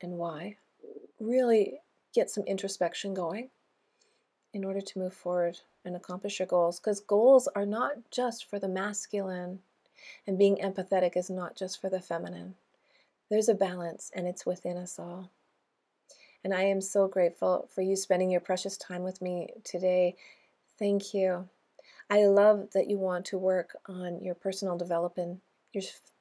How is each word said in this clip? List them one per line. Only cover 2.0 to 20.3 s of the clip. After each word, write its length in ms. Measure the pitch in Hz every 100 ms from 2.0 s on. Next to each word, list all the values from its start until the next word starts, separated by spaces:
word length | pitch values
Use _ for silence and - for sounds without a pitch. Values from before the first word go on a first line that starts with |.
| _
get 160 | 240 -
some 140 | 208 196
introspection 680 | 190 190 - 170 - 196
going 380 | 185 165 208 262 _ _ _ _ _ _ _ _ _ _
in 140 | 202 190
order 160 | 196
to 180 | 196 190
move 140 | 185
forward 460 | - 180 180 175 175 _ _ 180
and 100 | 180
accomplish 440 | - 185 208 -
your 80 | 185
goals, 320 | 180 170 175
'cause 200 | 220 202
goals 480 | - 202 247 262 -
are 160 | 202 202
not 440 | 220 262 247 -
just 340 | - 247 226
for 140 | - 202
the 100 | 196
masculine, 960 | 185 202 202 - 202 190 180 180 190 _ _ _ _ - - -
and 120 | 190
being 200 | 196 196
empathetic 580 | 190 190 180 190 175 180
is 140 | 180
not 260 | 185 175 -
just 240 | 190 -
for 100 | 190
the 120 | 185
feminine. 540 | 180 170 175 175 180 - _ _ _ _ _ _ _
There's 200 | 214 214
a 40 |
balance, 560 | 196 185 180 170 - -
and 160 | 190 180
it's 180 | 180 180
within 320 | 180 180 175
us 200 | 180 -
all. 320 | 175 180 185 _ _ _ _ _ _ _ _ - - _
And 100 | 190
I 100 | 185
am 160 | 196 196
so 280 | 190 202 190
grateful 600 | 190 175 - 185 180 -
for 140 | -
you 140 | 190 190
spending 340 | - 180 185
your 80 | 175
precious 380 | 175 185 196 -
time 260 | - 180
with 180 | 185 185
me 320 | 185 175 - -
today. 520 | - 180 185 180 180 - -